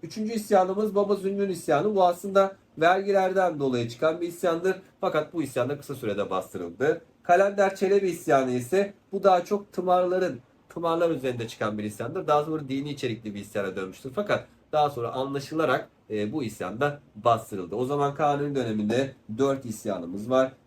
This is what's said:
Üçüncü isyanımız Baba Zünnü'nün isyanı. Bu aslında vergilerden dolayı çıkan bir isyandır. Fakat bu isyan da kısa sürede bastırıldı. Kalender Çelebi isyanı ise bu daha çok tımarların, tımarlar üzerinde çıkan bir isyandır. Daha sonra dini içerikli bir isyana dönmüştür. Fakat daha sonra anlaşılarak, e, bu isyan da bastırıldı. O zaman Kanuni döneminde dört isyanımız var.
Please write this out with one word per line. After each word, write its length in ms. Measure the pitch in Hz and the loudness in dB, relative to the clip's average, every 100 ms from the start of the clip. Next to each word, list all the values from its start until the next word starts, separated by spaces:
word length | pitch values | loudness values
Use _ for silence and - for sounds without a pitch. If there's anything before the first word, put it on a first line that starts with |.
Üçüncü 300 | 165 - 214 | -12 -6 -4
isyanımız 600 | 226 208 202 185 196 214 196 | -4 4 4 4 0 0 0
Baba 200 | 196 202 | 2 0
Zünnü'nün 340 | 190 202 196 | 0 -2 -2
isyanı. 460 | 175 - 147 196 202 | -2 0 2 2 4
Bu 80 | 180 | 4
aslında 500 | 175 202 190 196 - _ - | 2 0 2 2 0 _ 2
vergilerden 800 | 165 190 196 196 190 190 180 156 | 4 4 4 2 4 2 2 2
dolayı 300 | 139 123 117 | 0 0 -2
çıkan 320 | - 160 160 | 0 0 0
bir 60 | 170 | -4
isyandır. 480 | 170 180 165 180 190 - _ | -2 -2 0 0 -2 -8 _
Fakat 320 | 190 160 147 | -2 0 -2
bu 100 | 170 | -4
isyan 260 | 135 127 123 | -4 -2 -2
da 80 | 143 | -4
kısa 180 | - 139 | -8 -6
sürede 340 | 107 101 95 | -4 -2 -2
bastırıldı. 720 | 95 90 92 85 85 135 165 - _ | -2 -4 -8 -8 -2 0 0 -4 _
Kalender 520 | - - 196 202 196 196 | 2 4 4 4 0 2
Çelebi 340 | 190 202 196 | 4 4 4
isyanı 420 | 170 - 139 131 | -2 2 4 4
ise 420 | 123 120 190 202 - _ | -2 0 0 0 -4 _
bu 120 | 196 | 2
daha 220 | 190 180 180 | 6 4 4
çok 280 | 208 - | -4 -4
tımarların, 680 | - 180 180 180 185 185 135 _ _ _ | -6 2 2 4 0 0 -4 _ _ _
tımarlar 400 | - 170 165 170 | -6 -2 2 2
üzerinde 380 | 156 131 123 110 | 0 -2 -4 -8
çıkan 300 | - 110 104 | -4 -4 -2
bir 60 | |
isyandır. 440 | 107 104 117 175 147 | -6 -6 -8 -6 0
Daha 160 | 147 | 0
sonra 260 | 151 156 139 | 2 -6 -4
dini 200 | 135 147 | -6 -6
içerikli 460 | 143 131 113 110 101 | -6 -4 -6 -8 -10
bir 40 | |
isyana 360 | 98 107 98 95 | -8 -4 -4 -6
dönmüştür. 360 | 95 92 135 131 | -8 -10 -10 -6
Fakat 320 | 208 120 - _ _ | -2 -2 -4 _ _
daha 180 | 151 147 | 2 2
sonra 220 | 123 117 | 0 -6
anlaşılarak, 760 | 127 135 139 139 156 151 135 - _ _ | -4 -4 -6 -6 -2 0 0 -2 _ _
e, 240 | 107 104 | -4 -4
bu 100 | 151 | -4
isyan 380 | 117 - 92 107 | -6 -6 -8 -2
da 180 | 139 143 _ 107 | -2 -2 _ -2
bastırıldı. 600 | 117 113 - 101 87 101 | 2 2 0 -8 -6 -4
O 100 | 127 | -2
zaman 300 | 143 143 139 | 0 -2 0
Kanuni 400 | 151 143 147 139 | 0 0 -2 -2
döneminde 580 | 117 107 104 117 135 - - 107 | -2 -2 0 0 0 -6 -14 -2
dört 280 | 139 135 123 | 0 0 -4
isyanımız 640 | 107 107 92 85 98 113 | -8 -6 -6 -6 -8 0
var. 240 | 131 131 - | 2 2 -2